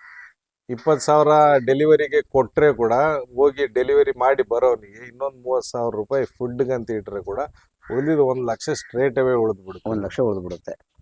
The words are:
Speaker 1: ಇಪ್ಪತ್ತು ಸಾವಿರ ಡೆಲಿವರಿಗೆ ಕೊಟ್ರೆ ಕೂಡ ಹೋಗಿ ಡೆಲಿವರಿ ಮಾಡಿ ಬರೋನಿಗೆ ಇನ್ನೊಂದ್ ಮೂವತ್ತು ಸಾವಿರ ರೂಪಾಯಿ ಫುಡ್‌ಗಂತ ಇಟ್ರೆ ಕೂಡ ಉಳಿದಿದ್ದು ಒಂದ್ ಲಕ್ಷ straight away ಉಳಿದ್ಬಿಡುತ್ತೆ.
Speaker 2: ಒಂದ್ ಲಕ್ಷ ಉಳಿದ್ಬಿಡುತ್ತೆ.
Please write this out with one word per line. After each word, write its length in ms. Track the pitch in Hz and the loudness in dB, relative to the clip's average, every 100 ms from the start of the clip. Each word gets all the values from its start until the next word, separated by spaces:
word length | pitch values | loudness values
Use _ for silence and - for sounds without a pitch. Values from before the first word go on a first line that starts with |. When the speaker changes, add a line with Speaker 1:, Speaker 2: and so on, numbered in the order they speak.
| - - - _ _ _ _ | -20 -20 -20 _ _ _ _
Speaker 1:
ಇಪ್ಪತ್ತು 360 | 123 - 147 | -6 0 0
ಸಾವಿರ 240 | - 151 151 151 151 143 120 | 4 4 6 6 6 4 2
ಡೆಲಿವರಿಗೆ 560 | 135 151 151 147 147 | 0 4 4 4 -2
ಕೊಟ್ರೆ 500 | - 135 123 - 151 | 0 0 0 2 2
ಕೂಡ 200 | 117 117 120 151 147 123 123 | 2 0 2 0 -2 -6 0
ಹೋಗಿ 300 | 143 135 139 | 0 2 -2
ಡೆಲಿವರಿ 460 | 110 127 143 139 127 | -2 2 2 2 2
ಮಾಡಿ 260 | 127 135 | 0 2
ಬರೋನಿಗೆ 680 | 110 117 127 113 101 104 123 | 0 0 0 0 -6 -20 -20
ಇನ್ನೊಂದ್ 280 | 120 139 131 | -10 -10 -10
ಮೂವತ್ತು 280 | 123 127 - | -4 -4 -4
ಸಾವಿರ 240 | 123 117 | -6 -6
ರೂಪಾಯಿ 300 | 104 104 135 | -6 -4 -4
ಫುಡ್‌ಗಂತ 680 | 120 _ 123 123 127 127 117 | -4 _ -10 -4 -4 -4 -4
ಇಟ್ರೆ 320 | 110 101 101 | -8 -8 -12
ಕೂಡ 180 | 92 101 147 _ _ _ - | -8 -8 -8 _ _ _ -8
ಉಳಿದಿದ್ದು 340 | 117 143 156 | -6 -2 2
ಒಂದ್ 220 | 135 127 120 | 2 0 -4
ಲಕ್ಷ 220 | 110 - | -6 -6
straight 460 | 151 - 120 135 | -8 -8 -2 -2
away 200 | 123 131 | 0 0
ಉಳಿದ್ಬಿಡುತ್ತೆ. 560 | 123 113 98 92 95 107 | 2 0 -4 -10 -14 -8
Speaker 2:
ಒಂದ್ 120 | 110 | -6
ಲಕ್ಷ 160 | 98 - | -6 -4
ಉಳಿದ್ಬಿಡುತ್ತೆ. 540 | 123 98 90 87 - - _ _ | -2 -2 -8 -12 -14 -16 _ _